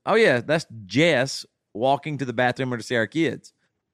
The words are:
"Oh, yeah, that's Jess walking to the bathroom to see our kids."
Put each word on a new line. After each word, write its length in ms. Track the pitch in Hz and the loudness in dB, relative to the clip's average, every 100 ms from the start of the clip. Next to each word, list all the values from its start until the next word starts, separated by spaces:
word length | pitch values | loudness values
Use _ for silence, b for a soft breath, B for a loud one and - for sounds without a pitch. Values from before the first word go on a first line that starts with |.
"Oh, 120 | - 214 | 0 4
yeah, 240 | 208 123 | 4 2
that's 260 | 101 160 - 113 95 | 0 -4 -4 -16 -4
Jess 600 | 117 170 131 139 - - _ _ | 2 4 2 0 -6 -14 _ _
walking 440 | 101 135 139 156 139 | -2 0 0 -2 -6
to 60 | |
the 80 | 131 | -4
bathroom 440 | 117 123 127 131 120 | 0 0 -2 -4 -6
to 60 | |
see 140 | - 120 | -2 -2
our 100 | 107 | -2
kids." 460 | 156 147 - - _ _ _ _ | -2 -2 -4 -14 _ _ _ _